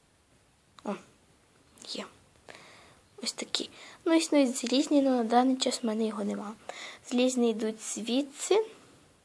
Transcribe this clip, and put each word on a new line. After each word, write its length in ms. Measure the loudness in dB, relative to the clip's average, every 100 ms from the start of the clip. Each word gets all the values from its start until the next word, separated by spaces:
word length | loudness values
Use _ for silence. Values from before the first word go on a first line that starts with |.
| _ _ _ _ _ _ _ -14
О, 120 | -8 -8 -10 _ _ _ _ _ _ -20 -14
є. 180 | -12 -14 -18 _ _ -20 -20 -20 -20 -20 -20 _ -12
Ось 100 | -10
такі. 360 | -8 -6 -6 -6 -12 -20 -6 2
Ну, 80 |
існують 440 | 2 4 4 4 0
залізні, 420 | 0 0 2 4
але 100 | 4
на 140 | 2
даний 340 | 4 4 4 2
час 260 | -2 -2
в 20 | -2
мене 200 | -2 -2
його 180 | -2
нема. 300 | -6 -6 -8 -14 -16 -14 -16 -16 -4
Залізні 400 | 2 2 2 2
йдуть 320 | 0 -4 -6
звідси. 840 | -8 -8 -2 -2 -2 -4 2 2 2 -6 -20 -20 _ _